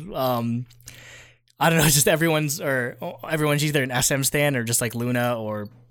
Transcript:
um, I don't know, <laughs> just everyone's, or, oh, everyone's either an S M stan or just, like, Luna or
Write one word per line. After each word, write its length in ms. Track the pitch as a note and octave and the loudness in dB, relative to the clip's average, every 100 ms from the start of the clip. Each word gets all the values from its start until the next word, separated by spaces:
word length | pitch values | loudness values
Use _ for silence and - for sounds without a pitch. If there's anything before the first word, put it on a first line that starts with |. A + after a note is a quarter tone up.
| F3 | -8
um, 520 | F3 C3 A#2+ A#2 A#2+ B2 - - - - - - _ _ - | -2 0 0 0 -2 -6 -14 -20 -20 -20 -20 -20 _ _ 0
I 100 | D#3 | 2
don't 100 | E3 | 4
know, 60 | D3+ | 4
<laughs> 40 | |
just 180 | D3 - | 4 4
everyone's, 520 | D#3 E3 D#3 D3+ C#3 | 4 4 2 0 -2
or, 360 | D#3+ C3 B2 A#2+ | -2 -2 -2 -6
oh, 160 | F3 F3 - | -12 -10 -6
everyone's 340 | D#3 D3+ D3 D3+ | -2 0 2 0
either 180 | D3 | 0
an 80 | C3 | 0
S 180 | B2 A#2+ | 0 0
M 140 | C#3 | 0
stan 320 | C3 D3 D3 C3 | 0 2 2 0
or 80 | |
just, 160 | A2+ A2+ | 0 0
like, 140 | A#2+ A#2 | -2 -2
Luna 420 | A#2+ B2 B2 A#2 | -2 0 0 -2
or 300 | G#2+ G#2+ G#2 - - | -4 -6 -8 -14 -14